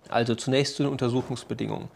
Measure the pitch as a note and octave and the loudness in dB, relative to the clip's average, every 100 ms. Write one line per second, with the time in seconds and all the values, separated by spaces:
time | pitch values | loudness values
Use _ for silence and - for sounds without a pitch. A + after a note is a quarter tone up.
0 | - A#2 A#2 A2 - C3 C#3+ - C#3+ C#3 | -2 2 2 0 2 2 2 0 0 0
1 | B2 B2+ B2 B2+ - - G#2+ G#2 - | 0 0 -2 -6 -6 -6 -4 -6 -8